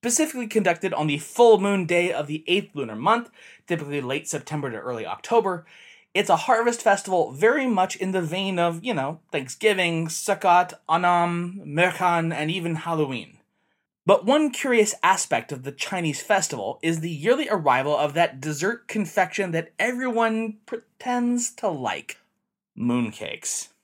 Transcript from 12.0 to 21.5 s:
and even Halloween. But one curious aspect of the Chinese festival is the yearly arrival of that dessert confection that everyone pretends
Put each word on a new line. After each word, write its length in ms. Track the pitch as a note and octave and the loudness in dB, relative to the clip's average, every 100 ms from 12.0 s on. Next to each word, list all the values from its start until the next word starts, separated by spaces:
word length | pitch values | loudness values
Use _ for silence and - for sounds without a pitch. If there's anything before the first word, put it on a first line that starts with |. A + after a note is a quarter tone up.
| F3+ E3+ E3 | 0 2 0
and 160 | D3+ D3+ | -2 -4
even 240 | F#3 E3+ | -2 -4
Halloween. 640 | D#3+ E3+ E3 D3 B2+ D#2 - _ _ _ _ _ _ - | -4 -4 -2 -2 -4 -10 -20 _ _ _ _ _ _ 2
But 160 | F#3+ | 2
one 240 | F#3+ C#4+ D4+ | 4 2 2
curious 460 | - C#4 A#3+ G#3 - | -2 0 4 4 2
aspect 500 | E3+ F#3+ - A#2+ - | 2 2 2 -2 -2
of 120 | C#3 | -10
the 60 | B2+ | -10
Chinese 520 | C3+ - F#3+ E3 C#3 | -10 -6 -2 -2 -4
festival 560 | - G3 - C3 G2 - | 0 0 0 -4 -6 -4
is 200 | E3 E3 | -2 -2
the 100 | D#3+ | -4
yearly 360 | D#3+ E3 C4+ D4 | -4 0 2 2
arrival 440 | G3+ D3 B2 C#3 | 0 2 2 2
of 200 | D3 D3 | 0 0
that 260 | C#3+ E3+ C3 | 2 0 0
dessert 480 | C#3+ D3 F3+ A#3+ _ | -8 -4 -2 -4 _
confection 640 | A3 F3+ - F3+ - F#3+ | -6 -2 0 0 0 -2
that 240 | E3 E3 _ | -2 -4 _
everyone 760 | A3+ B3 B3+ A3+ A3+ A3 A3+ G#3+ | -4 -2 -2 0 0 0 -4 -8
pretends 880 | - A#3 _ _ - B3 A#3+ A#3+ A#3+ | -12 -12 _ _ -4 -2 0 0 -4